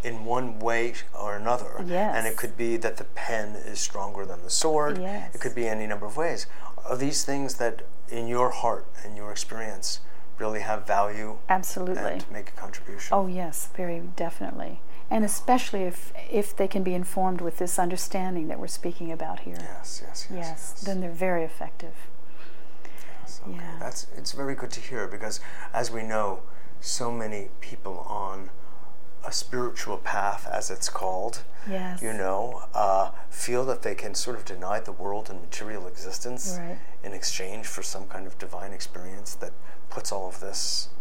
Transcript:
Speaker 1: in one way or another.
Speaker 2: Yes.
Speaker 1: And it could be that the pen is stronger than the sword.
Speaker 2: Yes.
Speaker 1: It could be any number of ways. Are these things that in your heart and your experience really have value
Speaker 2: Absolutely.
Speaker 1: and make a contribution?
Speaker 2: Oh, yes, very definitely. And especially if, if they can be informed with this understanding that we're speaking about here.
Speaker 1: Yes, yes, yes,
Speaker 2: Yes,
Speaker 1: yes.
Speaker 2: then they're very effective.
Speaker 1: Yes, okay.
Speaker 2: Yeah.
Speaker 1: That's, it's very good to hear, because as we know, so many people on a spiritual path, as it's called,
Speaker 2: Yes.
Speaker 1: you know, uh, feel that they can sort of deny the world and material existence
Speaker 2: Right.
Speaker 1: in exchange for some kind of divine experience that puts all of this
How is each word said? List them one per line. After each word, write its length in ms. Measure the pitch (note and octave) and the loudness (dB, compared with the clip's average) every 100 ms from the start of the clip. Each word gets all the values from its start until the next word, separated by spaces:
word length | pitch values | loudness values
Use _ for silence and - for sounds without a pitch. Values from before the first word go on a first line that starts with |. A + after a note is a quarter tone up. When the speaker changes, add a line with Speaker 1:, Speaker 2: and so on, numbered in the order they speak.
Speaker 1:
in 220 | B2 A#2 A2 | 0 0 0
one 340 | B2 B2+ A2 | 0 0 0
way 340 | A2+ A#2 A#2+ A#2+ - - | 2 2 2 0 0 0
or 180 | G2+ G2+ | 0 0
another. 460 | A2 B2 G2+ - F3+ | 0 0 0 0 0
Speaker 2:
Yes. 300 | F3 G#3 A#2 | 2 2 0
Speaker 1:
And 120 | A2+ | 0
it 80 | G#2+ | 0
could 200 | A#2+ - | 0 0
be 200 | A#2 A#2 | 0 2
that 200 | A2+ A2 | 0 0
the 80 | A2 | 0
pen 500 | - - A2+ G#2 G#2 | 0 0 0 0 -2
is 240 | G2 G2+ | -2 -2
stronger 460 | - G#2 G2 G2 F#2+ | -2 0 0 0 0
than 180 | F2 | 0
the 60 | - | 0
sword. 480 | - D#3+ D#3 D3 D3 | 0 0 0 0 0
Speaker 2:
Yes. 360 | F#3 G3+ - | 0 -2 0
Speaker 1:
It 80 | - | 0
could 140 | B2+ A#2 | 0 0
be 120 | A#2 | 0
any 200 | G#2+ G#2+ | 0 0
number 180 | G2+ G#2 | -2 -2
of 120 | D3+ | 0
ways. 280 | E3+ A#2 - - - - - | 0 0 0 0 0 -2 0
Are 120 | B2+ | 0
these 260 | C#3 D3 | 0 0
things 320 | - C#3 C3+ - | 0 0 0 0
that 280 | A#2 A2 - - - | 0 0 0 0 0
in 180 | A#2+ A#2 | 0 0
your 220 | A#2+ B2+ | 2 2
heart 360 | - A#2 G#2 - - G#2 | 2 0 0 0 0 0
and 100 | G#2 | 0
your 160 | G#2 | -2
experience 680 | G2+ - A2 A2 G2 - - - - - - | 0 0 0 0 0 0 0 0 0 0 0
really 220 | A2 G#2+ | 0 0
have 260 | G2+ G#2+ - | 0 0 2
value 520 | G2 G#2 G#2 G#2+ A2 - | 2 2 0 -2 -2 0
Speaker 2:
Absolutely. 560 | F#3+ F#3 - F#3 F#3 | 0 2 0 0 0
Speaker 1:
and 260 | - - - | 0 0 0
make 200 | - - | 0 0
a 20 | |
contribution? 600 | - F#2+ - - G2 - | 0 0 0 0 0 0
Speaker 2:
Oh, 140 | G3 F#3+ | 0 0
yes, 420 | F3+ E3+ D3+ - - | 0 0 0 0 0
very 220 | F3+ E3+ E3+ - | 0 0 0 0
definitely. 640 | E3+ - - - - - - - - | 0 0 0 0 0 0 0 0 0
And 140 | A3 | 0
especially 600 | G#3 - - B3 - G3+ | 0 0 2 2 2 0
if, 280 | F#3 F3 - - - | 0 0 0 0 0
if 240 | A3 G3 - | 0 0 0
they 120 | F#3+ | 0
can 160 | G3 | 0
be 100 | F#3 | 0
informed 460 | F3+ F3+ - F#3 F3+ | 0 0 0 0 0
with 180 | E3+ - | 0 0
this 220 | F3+ - | 0 0
understanding 680 | F3 F3+ - G3 F#3 F3+ D#3+ | 0 0 0 0 0 0 0
that 100 | - | 0
we're 80 | F3+ | 0
speaking 420 | - F3+ E3+ E3+ | 0 0 0 0
about 300 | D#3+ D#3 F3+ | 0 -2 -2
here. 160 | - F3 | 0 0
Speaker 1:
Yes, 420 | E3 E3 - - - | 0 0 0 0 0
yes, 220 | - - | 0 0
yes, 80 | F#3 | 0
Speaker 2:
Yes, 360 | E3+ D#3+ - - | 0 0 0 0
Speaker 1:
yes. 60 | |
Speaker 2:
then 180 | F#3+ F#3+ | 0 0
they're 120 | F3 | 0
very 320 | E3+ F#3 F3 D#3+ | 0 2 2 0
effective. 480 | - D3+ - - - - - - - - - - - - - - - | 0 0 0 0 0 0 0 0 0 0 0 0 0 0 0 0 0
Speaker 1:
Yes, 180 | - - F#3+ | 0 0 0
okay. 80 | F3 | 0
Speaker 2:
Yeah. 220 | E3+ E3 | 0 0
Speaker 1:
That's, 280 | B2+ - - - | 0 0 0 0
it's 160 | C#3 | 0
very 200 | - C#3 C3+ | 0 0 0
good 160 | A#2+ | 0
to 100 | - | 0
hear, 260 | - A#2+ F#2+ | 0 0 0
because 320 | G#2 G#2+ G2+ - - - | 0 0 0 0 0 0
as 160 | A#2 A#2 | 0 0
we 120 | A#2 | 0
know, 380 | A2 A2 G#2 F#2 - - - - | 0 0 0 0 0 0 0 0
so 280 | - - A#2+ | 0 0 0
many 360 | A#2+ A2 G#2 G2 - | 0 0 0 0 0
people 380 | - A#2 G2 F2+ F2+ | 0 0 0 0 0
on 400 | G#2 G2 G2 F#2+ - - - - - - - - | 0 0 0 0 0 0 0 0 0 0 0 0
a 60 | |
spiritual 680 | - - B2+ B2 A#2 A2+ F#2+ | 0 0 0 0 0 0 0
path, 460 | - G#2 G2 G2+ - | 0 0 0 0 0
as 180 | G2+ G#2 | 0 0
it's 200 | F#2 - | 0 0
called, 540 | - F#2+ F#2 A2 - - - - | 0 0 0 0 0 0 0 0
Speaker 2:
Yes. 320 | F#3+ F#3 F#3 | 0 0 -2
Speaker 1:
you 100 | A2+ | -2
know, 520 | G#2+ F#2+ G2 A#2+ B2 - | 0 0 0 0 -2 0
uh, 380 | - G2+ F#2+ F#2+ - - | 0 2 2 2 0 0
feel 340 | - - B2 C3 | 0 0 0 0
that 180 | A#2+ | 0
they 120 | A2+ G2+ | 0 0
can 200 | G#2+ G2+ | 0 0
sort 200 | - A#2 | 0 0
of 80 | |
deny 380 | - F#2 F#2 G#2 | 0 0 0 0
the 100 | A2 | 0
world 380 | F#2+ F#2+ G2+ G#2+ | 0 0 0 0
and 100 | F#2 | 0
material 480 | E2+ - G#2+ G#2+ F2+ | 0 0 0 0 0
existence 720 | - - - A#2+ B2+ F#3+ F3+ | 0 0 0 0 0 0 0
Speaker 2:
Right. 180 | E3+ F3+ - - | 0 0 0 0
Speaker 1:
in 100 | G2+ | 0
exchange 520 | G2 - - F#2 G#2 G2+ | 0 0 0 0 0 0
for 140 | - | 0
some 220 | F#2 G2 F#2+ | 0 0 0
kind 200 | F#2 G2 | 0 0
of 100 | - | 0
divine 360 | F2+ F2 G2 | 0 0 0
experience 600 | F2+ - F2+ F2+ F#2+ G2+ - | 0 0 0 0 0 0 0
that 180 | - - - - - | 0 0 0 0 0
puts 220 | - - | 0 0
all 160 | G2+ F#2 | 0 0
of 140 | - | 0
this 480 | G2 G2 - - - - | 0 0 0 0 0 0